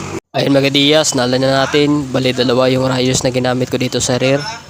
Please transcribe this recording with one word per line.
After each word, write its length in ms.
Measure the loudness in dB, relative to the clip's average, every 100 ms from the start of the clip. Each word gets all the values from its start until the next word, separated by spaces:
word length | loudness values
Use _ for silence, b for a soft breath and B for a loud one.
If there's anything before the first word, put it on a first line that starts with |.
| -10 -10 -8 -4
Ayan 160 | 0
mga 160 | 2 2
diyas, 480 | 2 4 2 2 0
naalala 240 | 0 0
na 240 | 2 0
natin. 400 | 0 2 2 0 -2
Bali, 240 | -2 0 0
dalawa 320 | 0 2 2
yung 160 | 2
rayos 400 | 0 0 0 0
na 80 | -2
ginamit 400 | 0 -2 -2 -2
ko 80 | -2
dito 160 | -2 -2
sa 240 | -2 0
rear. 240 | 0 0 -4 -12